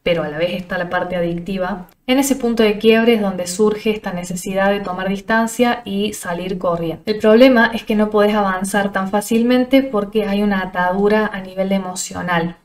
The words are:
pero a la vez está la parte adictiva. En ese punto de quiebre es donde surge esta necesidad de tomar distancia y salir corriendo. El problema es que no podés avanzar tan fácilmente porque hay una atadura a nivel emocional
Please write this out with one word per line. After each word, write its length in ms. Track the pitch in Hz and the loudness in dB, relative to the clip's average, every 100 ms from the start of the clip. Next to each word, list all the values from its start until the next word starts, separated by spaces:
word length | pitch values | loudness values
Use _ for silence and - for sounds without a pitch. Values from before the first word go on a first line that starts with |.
pero 220 | - 165 | 0 -2
a 40 | 151 | -2
la 100 | 147 | -2
vez 140 | 180 | -4
está 260 | 190 - 185 | -4 -6 -6
la 120 | 175 | -4
parte 260 | 180 175 180 | -4 -4 -2
adictiva. 720 | 170 170 175 190 180 196 180 _ - | -2 -4 -6 -4 -4 -6 -12 _ 0
En 120 | 262 | 0
ese 160 | 269 262 | 2 0
punto 260 | 233 233 | 0 2
de 160 | 214 202 | 2 4
quiebre 360 | 220 226 233 | 4 6 4
es 80 | 226 | 2
donde 260 | 196 185 175 | 0 -4 -8
surge 440 | - 214 214 220 | 0 0 2 -4
esta 200 | 214 196 | -4 -6
necesidad 580 | 175 180 180 202 190 196 | -8 -8 -8 -4 0 2
de 120 | 202 | 0
tomar 260 | 190 180 190 | -4 -6 -4
distancia 760 | 196 - 226 226 - 240 - 202 | -6 0 0 0 0 0 0 -4
y 260 | 196 208 | -4 -4
salir 460 | - 185 175 180 190 | -6 -8 -6 -6 -4
corriendo. 460 | 185 170 165 156 - | -2 -2 -4 -6 -6
El 140 | 214 | 0
problema 520 | 214 220 269 240 233 | 6 8 8 6 2
es 120 | 233 - | -2 -2
que 100 | 214 | 0
no 140 | 208 | 2
podés 260 | 208 208 214 | 2 2 2
avanzar 560 | 196 185 190 208 202 | 0 -2 -2 -2 0
tan 180 | 196 190 | -2 -2
fácilmente 720 | 208 208 226 240 254 254 269 | -2 0 0 4 2 4 2
porque 440 | 269 208 196 220 196 | 2 -2 -2 -2 -2
hay 180 | 202 | 0
una 160 | 208 190 | 0 0
atadura 680 | 185 185 180 190 208 214 214 | -2 -2 0 2 2 2 0
a 120 | 196 | -4
nivel 320 | 185 185 190 | -10 -4 -2
emocional 840 | 196 185 180 - 185 180 170 170 - | -2 -2 -8 -8 -8 -2 -2 -2 -8